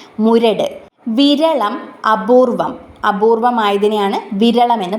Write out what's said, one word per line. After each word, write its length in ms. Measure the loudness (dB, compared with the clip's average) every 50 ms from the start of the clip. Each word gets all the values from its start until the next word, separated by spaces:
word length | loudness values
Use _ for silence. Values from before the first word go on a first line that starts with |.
| -18 -12 -6 -2 0
മുരട്. 420 | 2 2 2 2 2 0 0 -4 -6 -8 -12 -20 -20 _ _ -10 -4 -2 0
വിരളം 560 | 2 2 2 2 2 0 0 0 -2 -4 -6 -8 -12 -16 -14 -6 -2 -2 -2
അപൂർവം. 600 | 0 0 2 4 4 4 2 0 -2 -4 -6 -8 -12 -18 -20 -12 -6 -4 -2
അപൂർവമായതിനെയാണ് 1080 | 0 0 2 2 2 2 0 0 0 0 0 0 0 0 0 0 0 0 -2 -2 -2 -4 -6 -6 -2 0
വിരളം 380 | 2 2 4 4 2 2 2 0 -2
എന്ന് 120 | -4 -4